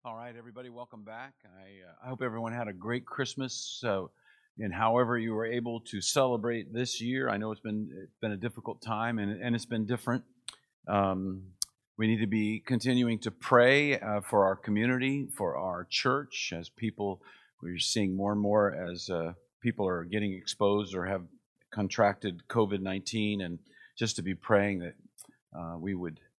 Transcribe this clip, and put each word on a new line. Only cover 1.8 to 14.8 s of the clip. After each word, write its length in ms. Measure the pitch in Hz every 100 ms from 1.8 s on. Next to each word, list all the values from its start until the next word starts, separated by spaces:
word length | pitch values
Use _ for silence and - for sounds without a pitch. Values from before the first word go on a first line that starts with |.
| 90
uh, 160 | -
I 40 | 127
hope 140 | 127
everyone 300 | 127 113 117
had 140 | 120 110
a 60 |
great 340 | 92 104 120 123
Christmas, 720 | - 131 - 131 - - - 123
uh, 200 | 98 87 _ _ _ _ -
and 160 | 107
however 420 | 87 113 120 120 120
you 160 | 113
were 140 | 110 113
able 320 | 120 120 117 117
to 80 | 104
celebrate 760 | - 147 135 117 117 117 101
this 260 | 113 123 -
year. 280 | 117 131 131
I 80 | 101
know 160 | 107
it's 80 | 107
been, 280 | 113 107 101 80
it's 160 | 123 _
been 120 | 110
a 40 | 101
difficult 460 | 117 113 113 104
time, 380 | 113 107 113 113
and, 200 | 101 104
and 140 | 120
it's 100 | 117
been 220 | - 117 107
different. 380 | 120 - 120 - _ - - _ _ -
Um, 540 | 101 98 95 95 95 92 - - _ _ -
we 100 | 110
need 100 | 113
to 80 | 110
be 320 | 107 104 110
continuing 640 | - 123 123 123 120 113
to 100 | 113
pray, 680 | - - 127 123 139 147 135
uh, 260 | 107 104
for 220 | - 104
our 120 | 95 98
community, 720 | - 104